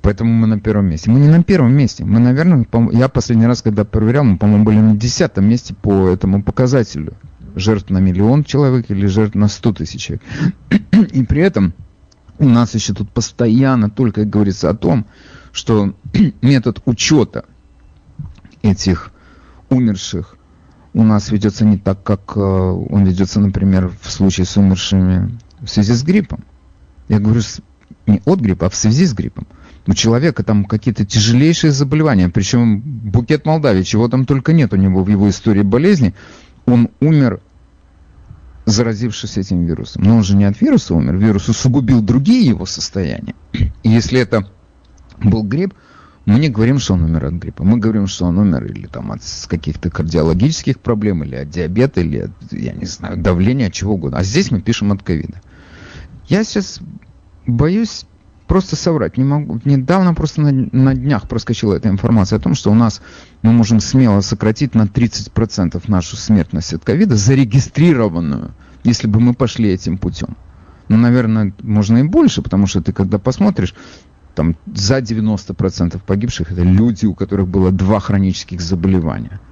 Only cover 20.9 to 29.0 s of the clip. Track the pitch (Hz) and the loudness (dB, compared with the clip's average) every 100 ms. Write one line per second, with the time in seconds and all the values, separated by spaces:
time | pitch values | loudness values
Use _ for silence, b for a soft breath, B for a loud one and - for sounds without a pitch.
20.9 | - 110 104 101 107 104 92 107 98 101 | 0 2 2 0 -2 -2 0 2 2 0
21.9 | 98 - 98 - 107 98 95 92 90 - | -4 -4 -4 -4 -4 0 0 0 -2 -2
22.9 | 101 95 90 95 - 101 95 98 95 90 | 0 2 2 -2 0 0 0 0 2 0
23.9 | - - - 98 92 90 - 98 92 - | -6 -14 -2 0 0 -2 2 2 2 0
24.9 | 95 92 92 95 - _ _ 110 - 104 | 0 2 0 -2 -8 _ _ -6 -2 0
25.9 | 120 143 202 185 - - _ _ _ _ | 0 0 0 -2 -10 -14 _ _ _ _
26.9 | - - 107 104 117 107 - - _ _ | -20 -2 0 2 0 -2 -10 -18 _ _
27.9 | - - 208 - 190 113 85 90 - 107 | -10 0 0 2 0 0 0 -2 0 0
28.9 | 123 | 2